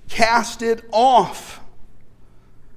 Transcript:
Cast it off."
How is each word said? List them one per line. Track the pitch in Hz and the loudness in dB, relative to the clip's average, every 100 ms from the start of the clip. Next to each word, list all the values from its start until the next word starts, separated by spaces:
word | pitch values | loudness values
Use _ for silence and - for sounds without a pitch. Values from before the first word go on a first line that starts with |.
| - | -4
Cast | - 226 233 220 - | 0 2 2 0 -4
it | 226 226 - | -2 -2 0
off." | 214 262 240 170 - - - - - - - - - - - - - - | 2 6 6 4 -2 -14 -14 -14 -12 -14 -14 -18 -20 -20 -20 -20 -20 -18